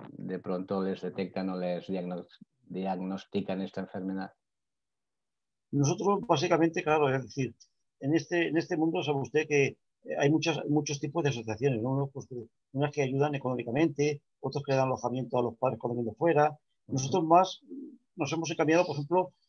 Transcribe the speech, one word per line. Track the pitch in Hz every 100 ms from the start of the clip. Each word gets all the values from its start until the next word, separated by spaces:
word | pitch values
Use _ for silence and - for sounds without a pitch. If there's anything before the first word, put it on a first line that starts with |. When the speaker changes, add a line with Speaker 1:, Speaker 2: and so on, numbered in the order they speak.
| - -
Speaker 1:
de | 95 92
pronto | - 92 95 98
les | 95 95
detectan | 90 92 92 98 92
o | 92
les | 90 87 -
diagnos-, | 92 90 87 - - - _
diagnostican | _ 92 95 90 92 98 - 101 98 95
esta | 95 -
enfermedad? | 92 101 95 95 92 - _ _ _ _ _ _ _ _ _ _ _ _ _
Speaker 2:
Nosotros, | 143 143 190 196 202 160
básicamente, | 156 175 170 165 165
claro, | 151 156 143
es | 131
decir, | 117 139 123 - - _ _ _
en | 135 160
este, | 147 175 165
en | 156
este | 147 165
mundo | 160 170
sabe | 143 139
usted | 117 151 151
que, | 147 131
eh, | - _ _ - -
hay | 143
muchas, | 156 165 143 -
muchos | 147 147 143
tipos | 147 165
de | 147
asociaciones, | 120 110 104 139 117
¿no? | 120
Unos, | 135 139
pues, | 135 107
que, | 120 110 _ _
unas | 135 143
que | 147
ayudan | 135 135 147 139
económicamente, | 131 123 117 131 165 143 147 147 - _
otros | 135 143 139
que |
dan | 135 131
alojamiento | 117 120 127 117 123
a |
los | 117 117
padres | 127 110
cuando | 120 120
vienen | 113
de | 104
fuera. | 170 147 151
Speaker 1:
Ujú. | 147 _ _ -
Speaker 2:
Nosotros | 131 135 185
más | 160 170 185 - - - - - _ -
nos | 143
hemos | 160 160
encaminado, | 165 156 165 180
por | 147
ejemplo, | 147 175 180 -